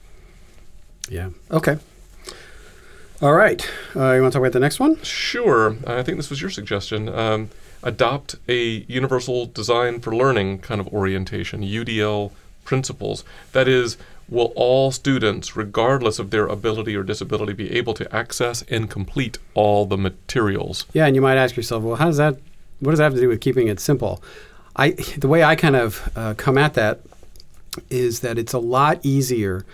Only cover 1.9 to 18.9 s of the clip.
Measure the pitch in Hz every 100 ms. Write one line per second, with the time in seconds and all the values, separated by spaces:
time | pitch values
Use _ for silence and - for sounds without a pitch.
1.9 | - - - - - - - - - -
2.9 | - - - 143 160 202 - - - -
3.9 | - 131 131 127 135 127 123 143 - 277
4.9 | 320 - - - 240 233 120 110 110 135
5.9 | 120 131 - - 139 185 - 104 101 -
6.9 | 107 110 - 113 110 110 - - - 127
7.9 | 104 120 135 - - - 123 117 110 -
8.9 | 123 123 127 131 123 117 - 107 120 123
9.9 | 120 117 113 135 120 98 98 - 107 92
10.9 | 104 95 95 92 98 95 104 98 107 120
11.9 | 110 104 104 101 - - - - 131 127
12.9 | - 104 104 - - - 127 131 131 120
13.9 | 117 - - - 120 117 - 123 131 135
14.9 | 127 143 135 110 98 - - 101 107 117
15.9 | 135 117 107 101 110 101 101 113 110 110
16.9 | 101 95 107 92 104 107 101 101 120 117
17.9 | 107 120 107 110 - 123 117 - 117 110